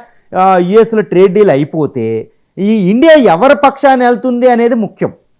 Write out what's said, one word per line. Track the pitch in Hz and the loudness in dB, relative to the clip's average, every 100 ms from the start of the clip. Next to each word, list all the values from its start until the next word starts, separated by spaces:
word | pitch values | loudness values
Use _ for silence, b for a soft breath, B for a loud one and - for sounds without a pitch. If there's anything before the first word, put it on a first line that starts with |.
| b b b 185 | b b b -2
ఆ, | 190 185 | 0 0
యుఎస్లో | 180 214 226 220 | 2 2 2 -2
ట్రేడ్ | 208 180 190 | -2 0 2
డీల్ | 185 202 | 2 2
అయిపోతే | 139 151 160 139 135 113 113 110 _ _ - | 0 -2 -4 -6 -6 -6 -6 -10 _ _ -8
ఈ | 202 220 180 | -2 -2 0
ఇండియా | 226 320 311 220 | 2 4 4 2
ఎవరి | 170 254 285 | 2 0 0
పక్షాన | 277 269 277 262 | -2 0 0 0
వెళ్తుంది | 247 240 262 240 254 | 0 -2 -4 0 0
అనేది | 240 233 | 2 0
ముఖ్యం. | 240 202 - 165 - _ _ | -2 -6 -6 -10 -10 _ _